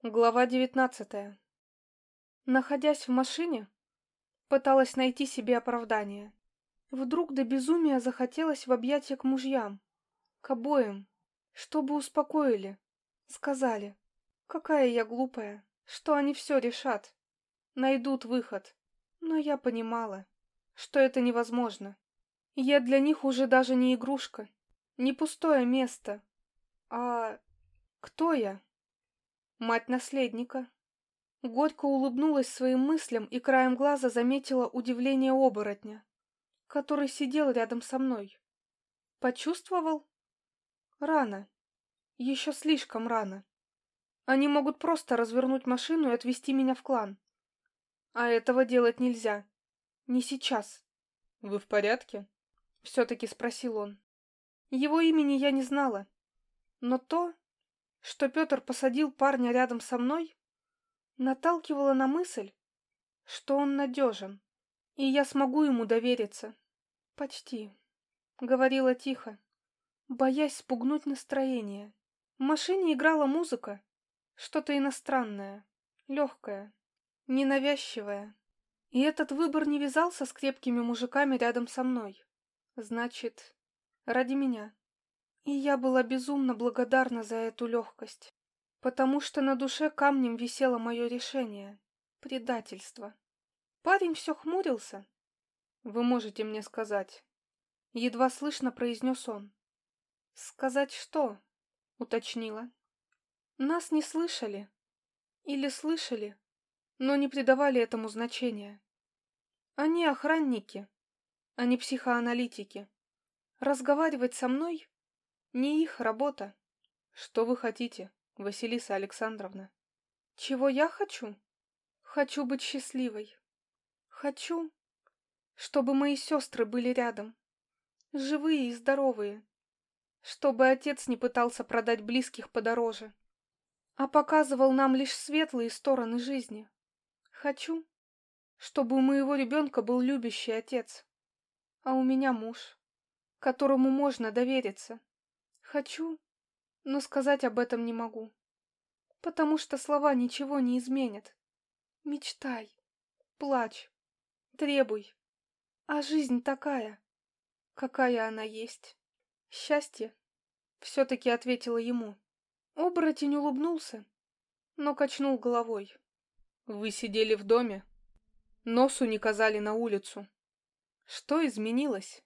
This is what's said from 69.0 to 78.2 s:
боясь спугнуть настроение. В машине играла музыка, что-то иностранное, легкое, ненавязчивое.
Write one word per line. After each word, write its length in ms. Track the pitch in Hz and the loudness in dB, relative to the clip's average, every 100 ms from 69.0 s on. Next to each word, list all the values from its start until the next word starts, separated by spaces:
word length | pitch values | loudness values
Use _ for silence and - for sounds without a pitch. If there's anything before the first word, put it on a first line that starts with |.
| - 254 - 208 _ _ _ _ _ _ _ | -2 -8 -10 -18 _ _ _ _ _ _ _
боясь 500 | 247 262 262 302 - | 0 2 4 0 -2
спугнуть 480 | - 254 247 294 294 | -6 -2 0 -2 -2
настроение. 880 | 269 - 269 262 254 208 202 208 _ _ _ _ _ | -8 -4 -2 -2 -2 -6 -12 -16 _ _ _ _ _
В 60 | |
машине 500 | 262 311 - 381 349 | 0 0 0 0 2
играла 320 | 277 311 320 277 | 4 4 4 2
музыка, 560 | 302 339 240 - 202 _ _ _ _ _ _ | 2 -2 -4 -8 -14 _ _ _ _ _ _
что-то 420 | - 311 302 285 | -6 -4 -2 0
иностранное, 880 | 269 262 - 269 226 202 196 202 _ _ _ _ _ | 0 -2 -2 -2 -2 -8 -12 -14 _ _ _ _ _
легкое, 680 | 277 285 - - 202 208 _ _ _ _ _ - | -2 -2 -4 -10 -10 -12 _ _ _ _ _ -2
ненавязчивое. 1080 | 262 269 277 277 285 - - 202 202 | 0 2 2 2 0 -4 -10 -8 -8